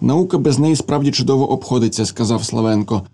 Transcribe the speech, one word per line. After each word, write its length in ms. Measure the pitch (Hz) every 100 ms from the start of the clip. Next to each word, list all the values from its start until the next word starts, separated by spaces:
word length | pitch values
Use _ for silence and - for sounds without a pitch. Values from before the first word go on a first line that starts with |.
«Наука 380 | 120 147 180 175
без 200 | 143 131
неї 180 | 151 151
справді 340 | - 143 143
чудово 400 | 131 127 135 135
обходиться», — 560 | - - 127 113 107 107
сказав 380 | - 110 113
Славенко. 580 | 107 117 110 107 104 110 92